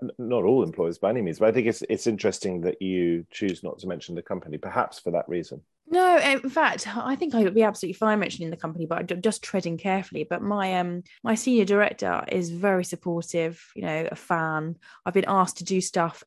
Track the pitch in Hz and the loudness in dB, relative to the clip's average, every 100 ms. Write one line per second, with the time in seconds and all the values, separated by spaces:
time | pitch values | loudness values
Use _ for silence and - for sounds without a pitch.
0 | 127 - 117 120 95 131 85 80 85 85 | -6 -8 -2 2 4 4 2 0 -2 0
1 | 98 120 95 78 110 117 113 107 - 107 | 0 0 -2 2 4 4 2 0 -2 0
2 | 117 104 104 - 101 90 87 - 95 92 | 0 2 0 0 -2 0 -2 -2 0 2
3 | 87 85 82 - 101 87 85 - 92 85 | 2 0 -4 -4 -4 -2 -8 -10 -8 -10
4 | - 85 - 95 78 76 - 127 - - | -8 -10 -8 -8 -8 -10 -6 -4 -4 -6
5 | - 85 - 87 80 69 - _ - 349 | -4 -2 -2 -6 -6 -12 -20 _ -2 2
6 | 370 339 277 269 269 294 277 175 - 233 | 4 6 4 2 0 2 2 0 -6 -6
7 | 247 269 330 233 196 208 220 202 175 185 | -4 -2 0 2 4 4 4 2 -6 0
8 | 220 208 170 - 165 156 160 165 160 170 | 2 2 0 -4 -8 -6 -8 -6 -4 -4
9 | 175 180 220 - - 196 175 165 196 190 | -4 -2 0 -2 -4 -4 -2 -4 -2 -2
10 | 180 - 151 175 202 208 190 185 180 175 | -2 -6 -4 -4 -2 -2 0 0 -2 -6
11 | - - 233 226 - 240 196 202 208 - | -10 -6 -2 0 4 4 6 6 4 2
12 | - - - 185 170 170 202 185 180 175 | -2 -2 -2 -2 -2 0 2 2 0 -6
13 | 175 170 170 170 165 170 - - 175 156 | -4 -4 -2 -2 -2 -4 -16 -8 -4 -4
14 | 165 - - 170 160 156 156 160 - - | -4 -6 -2 0 0 -2 -4 -6 -14 -12
15 | - 190 - 190 180 - 175 190 180 185 | -2 0 4 4 2 0 -2 0 0 0
16 | 165 - | 0 -2